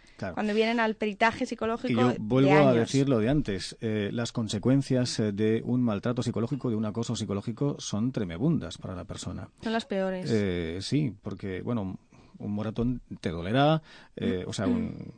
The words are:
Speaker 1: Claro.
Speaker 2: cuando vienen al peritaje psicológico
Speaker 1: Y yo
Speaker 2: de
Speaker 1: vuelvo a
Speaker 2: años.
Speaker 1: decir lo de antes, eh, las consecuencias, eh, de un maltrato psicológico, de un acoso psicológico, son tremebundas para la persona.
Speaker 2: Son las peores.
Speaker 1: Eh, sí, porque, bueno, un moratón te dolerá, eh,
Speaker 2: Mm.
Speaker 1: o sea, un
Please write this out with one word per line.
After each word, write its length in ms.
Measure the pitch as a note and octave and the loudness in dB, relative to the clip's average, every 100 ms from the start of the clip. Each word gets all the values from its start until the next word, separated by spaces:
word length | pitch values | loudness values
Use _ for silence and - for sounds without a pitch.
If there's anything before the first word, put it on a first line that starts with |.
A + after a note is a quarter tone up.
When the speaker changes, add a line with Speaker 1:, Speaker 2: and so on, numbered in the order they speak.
| - - | -20 -10
Speaker 1:
Claro. 180 | F#2+ | -6
Speaker 2:
cuando 180 | - G#3 | -4 0
vienen 260 | G#3+ A3 A#3+ | 2 2 2
al 140 | A3 G#3+ | 0 0
peritaje 500 | G#3+ G3 A3+ - B3+ | -4 2 2 2 -4
psicológico 460 | A#3 A3+ A#3 - | -4 -4 -2 0
Speaker 1:
Y 40 | A2+ | 2
yo 120 | B2 | 2
Speaker 2:
de 60 | A#2 | 2
Speaker 1:
vuelvo 320 | G#2+ B2+ C#3 | 2 4 8
a 80 | D3+ | 8
Speaker 2:
años. 140 | C#3 A#2 | 8 6
Speaker 1:
decir 320 | A2 C3+ C#3 | 4 2 2
lo 100 | A#2 | 2
de 80 | A2 | 4
antes, 480 | D3+ - F#2 - - | 2 0 -4 -6 -6
eh, 300 | A2+ G#2+ G2+ | -2 0 -2
las 200 | A2+ A#2 | -2 -4
consecuencias, 880 | - G#2+ G#2+ A#2+ C#3 - C3 B2 - | -4 -4 0 4 2 4 0 0 0
eh, 100 | G#2+ | 0
de 300 | G2+ A2 A2+ | 2 2 2
un 160 | - B2+ | 0 2
maltrato 400 | A#2+ G2+ A#2 B2 | 2 0 -2 -2
psicológico, 480 | A#2+ G#2+ A#2 C3+ B2+ | -2 -2 -2 -2 -2
de 60 | G#2+ | -2
un 80 | G#2+ | -2
acoso 280 | G#2 A#2 A2 | -2 -4 -4
psicológico, 600 | G2+ G2+ A#2 A2 C#3+ - | -2 -2 -4 -2 -2 -2
son 320 | - G2+ B2 | -4 -2 0
tremebundas 640 | B2 F#2 E2 D3 D#3+ D#2+ - | -2 -4 0 0 0 -2 -8
para 160 | G2 F2+ | -10 -10
la 80 | |
persona. 440 | - F2 F#2 F2 E2+ _ | -10 -10 -8 -8 -10 _
Speaker 2:
Son 100 | A3+ | -4
las 120 | A3+ - | -4 -2
peores. 420 | G3 F#3+ F#3 D3 | -2 -2 -4 0
Speaker 1:
Eh, 500 | A2 G2 F2 E2 F2 | 0 2 0 -2 -6
sí, 320 | - C3+ C#3 F#2 | -2 0 0 -4
porque, 400 | G#2 G2 G2+ F#2 | -10 -8 -6 -6
bueno, 360 | G#2 A#2+ F#2+ F2 _ - - - | -4 -2 -4 -8 _ -20 -20 -10
un 120 | G#2+ | -6
moratón 480 | G#2 G#2 A2 A#2+ B2 - F2+ | -4 -4 -2 -2 -2 -8 -8
te 100 | G2 | -4
dolerá, 520 | E2+ E2+ B2+ D3 D#3+ - - - - | -4 0 4 4 2 -2 -18 -18 -4
eh, 260 | F#2+ F#2 | -2 -2
Speaker 2:
Mm. 40 | - | -4
Speaker 1:
o 40 | |
sea, 140 | - F#2+ | -2 0
un 460 | - F2 - - | 0 -2 -6 -12